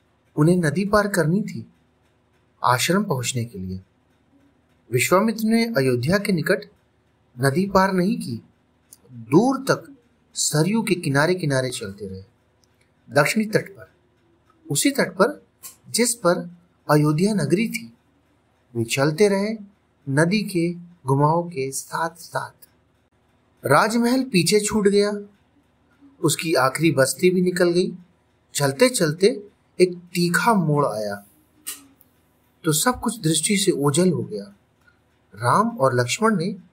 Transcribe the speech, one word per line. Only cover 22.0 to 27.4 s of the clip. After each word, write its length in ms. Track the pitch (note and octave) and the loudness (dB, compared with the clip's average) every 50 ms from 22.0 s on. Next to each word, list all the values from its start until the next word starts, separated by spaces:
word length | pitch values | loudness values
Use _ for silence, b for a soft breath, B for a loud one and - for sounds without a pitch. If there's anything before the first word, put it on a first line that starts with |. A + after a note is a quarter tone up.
| E3 E3 | -4 -6
साथ। 560 | - - - - - B2+ B2 A2 - _ _ - _ _ _ _ _ _ _ _ _ _ _ _ _ _ _ _ _ _ - | -8 -10 -14 -10 -10 -8 -8 -10 -14 _ _ -20 _ _ _ _ _ _ _ _ _ _ _ _ _ _ _ _ _ _ -2
राजमहल 580 | A#2+ C#3 D#3+ G3+ G#3+ A3+ A#3+ A#3 A#3+ B3+ C4 C4 | 2 4 4 4 2 2 2 2 2 2 0 0
पीछे 360 | C4 - F3 E3 E3+ G#3 G#3 | 0 0 0 2 4 2 2
छूट 280 | G#3 - G#3+ G#3+ G3 G3+ | 2 0 0 2 2 2
गया, 240 | G3 G3+ G3+ G#3 G#3 G3+ - - _ _ _ _ _ _ _ _ _ _ _ _ _ _ - - _ - | 4 2 2 2 -2 -6 -8 -14 _ _ _ _ _ _ _ _ _ _ _ _ _ _ -20 -20 _ -4
उसकी 320 | F3 D3+ D3+ - - D#3+ E3 | -2 -2 -2 -2 -4 -2 0
आखिरी 380 | C3+ B2+ C3 - C#3 D#3+ E3 | 0 0 0 0 0 0 2
बस्ती 380 | C3+ - - - - - F3+ F3+ | 2 2 2 2 2 2 2 2
भी 120 | F3+ F#3 | 4 2